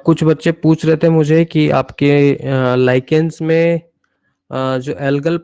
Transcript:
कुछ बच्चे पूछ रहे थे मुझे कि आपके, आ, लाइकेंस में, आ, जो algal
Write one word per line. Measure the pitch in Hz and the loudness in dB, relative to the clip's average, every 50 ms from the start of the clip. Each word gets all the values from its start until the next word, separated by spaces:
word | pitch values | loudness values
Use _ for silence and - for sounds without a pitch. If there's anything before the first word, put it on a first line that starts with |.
| - | -2
कुछ | 170 160 156 156 | -2 0 2 2
बच्चे | 156 156 151 - 170 165 - - | 0 0 0 -2 -4 -4 0 0
पूछ | 156 160 160 - | 0 0 0 0
रहे | 156 160 151 165 | -2 0 2 2
थे | 165 | 2
मुझे | 165 160 151 143 160 165 170 | 2 2 2 2 2 2 0
कि | 165 - 156 151 147 | 0 0 0 0 2
आपके, | 143 135 131 - - - 143 143 147 143 143 143 135 - - 135 | 0 0 -2 -4 -4 -2 0 2 4 4 4 2 2 0 -4 -4
आ, | 135 131 131 123 123 | -2 0 0 0 0
लाइकेंस | 127 127 127 127 127 127 - 160 156 165 160 156 - | 2 2 2 2 0 0 0 0 0 0 -2 -4 -4
में, | 160 160 160 165 165 170 170 165 - _ _ _ _ _ _ _ _ _ _ _ _ - | -4 0 0 2 2 0 0 -2 -6 _ _ _ _ _ _ _ _ _ _ _ _ -10
आ, | - 131 131 131 131 | -8 -6 -4 -4 -4
जो | 131 123 147 - - 143 139 | -4 -6 -8 -8 -6 -4 -2
algal | 143 143 143 165 170 165 | -2 -2 -2 -2 -4 -2